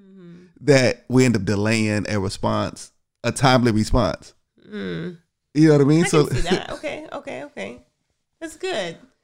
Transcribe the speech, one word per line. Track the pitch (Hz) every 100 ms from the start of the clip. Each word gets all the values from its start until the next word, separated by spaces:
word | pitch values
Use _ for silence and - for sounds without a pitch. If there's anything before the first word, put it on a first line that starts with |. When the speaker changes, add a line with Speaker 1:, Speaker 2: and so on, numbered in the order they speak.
Speaker 1:
Mm-hmm. | - 190 175 175 - _
Speaker 2:
that | 127 139 120 - -
we | 123 127
end | 110
up |
delaying | 95 101 107 113 110 104 -
a | 104
response, | 95 - 110 107 101 - - _ _ _
a | 120
timely | 113 135 131 120
response. | 107 110 135 92 - - _ _ _ _
Speaker 1:
Mm. | 208 190 165 170 170 _ _ _
Speaker 2:
You | 143 156
know |
what | 147
I |
mean? | 139 156
Speaker 1:
I | 170
Speaker 2:
So | 160 143
Speaker 1:
can | 127
see | 170
that. | 190 -
Okay, | - 202 - -
okay, | 285 277 254
okay. | 285 - 196 247 247 _ _ _ _ _
That's | 320 -
good. | 370 269 175 165 _ _